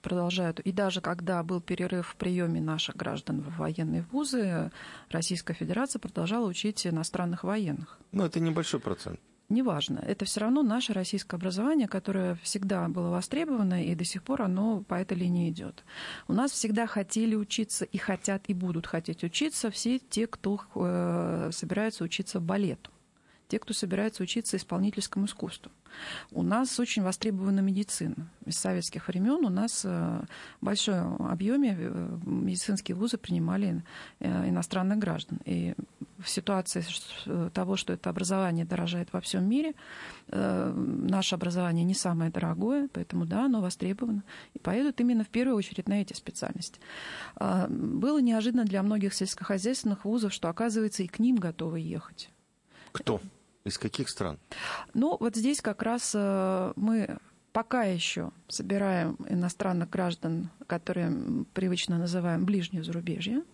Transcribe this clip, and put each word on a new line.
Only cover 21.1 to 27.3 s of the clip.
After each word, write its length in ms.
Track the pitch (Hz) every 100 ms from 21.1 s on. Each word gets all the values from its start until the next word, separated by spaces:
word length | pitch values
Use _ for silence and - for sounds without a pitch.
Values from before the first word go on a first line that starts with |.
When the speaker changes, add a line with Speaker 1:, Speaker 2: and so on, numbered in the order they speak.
| 170 170 170 160
Speaker 1:
собирается 520 | 170 160 180 220 214
учиться 340 | 170 - 196 190
балету, 540 | 170 196 196 - - - _ _ _ - _
те, 100 | 220
кто 160 | -
собирается 480 | 220 196 190 214 -
учиться 340 | 180 - 220 190
исполнительскому 680 | - 170 196 208 196 - 202
искусству. 460 | - 180 - - - - - - - -
У 140 | -
нас 340 | 175 214 254 -
очень 240 | 240 -
востребована 560 | 185 185 220